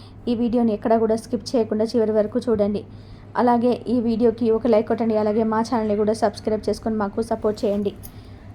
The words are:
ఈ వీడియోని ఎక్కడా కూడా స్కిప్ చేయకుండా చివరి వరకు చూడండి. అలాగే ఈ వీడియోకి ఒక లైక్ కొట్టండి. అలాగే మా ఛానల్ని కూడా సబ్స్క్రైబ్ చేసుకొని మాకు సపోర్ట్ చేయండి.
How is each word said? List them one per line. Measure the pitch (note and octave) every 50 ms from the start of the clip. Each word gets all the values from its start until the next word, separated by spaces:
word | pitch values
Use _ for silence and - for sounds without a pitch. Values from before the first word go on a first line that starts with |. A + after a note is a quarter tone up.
| - - - - -
ఈ | - A#3+
వీడియోని | G#3+ A#3+ A#3+ A3 B3 A#3 A3+ G#3
ఎక్కడా | G#3 - A#3+ A3 A3+
కూడా | A3+ A3 A3
స్కిప్ | A3+ A3+ - - A3 - -
చేయకుండా | - B3+ A3 A3+ G#3+ G#3+ G#3+
చివరి | A3 - A#3+ A3 G#3 G#3+
వరకు | A3 G#3 G#3+ - B3
చూడండి. | A#3 B3+ A3+ G#3+ G#3 G3+ G#3 G3+ - - - - - - - - - - -
అలాగే | - A3+ B3 A#3+ A#3+ A3+ B3 A#3 - - -
ఈ | A3+ B3+
వీడియోకి | G#3+ A#3 A3+ G#3+ B3 A#3 A3 A3+ B3 A3
ఒక | A3 A3+ A3
లైక్ | B3 A3+ G#3+ A3+ -
కొట్టండి. | A3+ - A#3 A3+ A3
అలాగే | G#3+ G#3+ G#3+ G#3 A3+ A3+
మా | A3 A3 A3
ఛానల్ని | A#3 A3+ B3+ A3+ A3 G#3+ G#3
కూడా | G#3 G#3+ G#3 A3
సబ్స్క్రైబ్ | A3 - G#3 G#3 - - A3 G#3+ G#3+ -
చేసుకొని | - G#3 A3 - A#3 A3
మాకు | G#3+ G#3 G3 G3+ A#3+ A3+
సపోర్ట్ | A3+ A3+ A3 - G#3+ G#3 G#3+
చేయండి. | - G#3 G3+ G#3 G#3 G3+ - - - - - - - - - - - - -